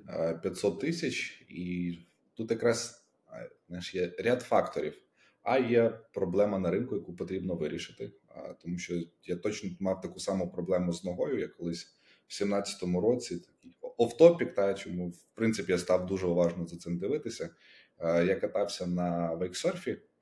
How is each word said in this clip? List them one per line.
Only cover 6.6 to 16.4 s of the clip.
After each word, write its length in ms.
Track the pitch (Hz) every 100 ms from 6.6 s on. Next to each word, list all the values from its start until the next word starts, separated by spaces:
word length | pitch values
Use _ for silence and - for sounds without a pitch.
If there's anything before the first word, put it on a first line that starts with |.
| 90
ринку, 240 | 95 127 104
яку 180 | -
потрібно 420 | 87 90 95 90 87
вирішити. 560 | 76 82 - - - - _
А, 260 | - -
тому 240 | - 85 87
що 240 | - 87 82 _
я 120 | - 87
точно 340 | 107 - 95 -
мав 220 | 95 92
таку 180 | 90 -
саму 320 | - 95 87
проблему 420 | - 85 90 90
з 100 | 85
ногою. 360 | 92 90 147 117
Я 80 | -
колись 400 | - 87 85 - _ _ _ -
в 60 |
сімнадцятому 680 | - 101 101 98 - 90 90
році, 380 | 107 127 - 87
такий 360 | - _ - - - -
оф-топік, 560 | 117 - 170 170 113
та, 200 | - 98
чому, 360 | 98 95 90 87
в 160 | - _
принципі, 380 | - 113 107 92
я 60 | 87
став 280 | - 92 90
дуже 220 | 95 90
уважно 380 | 87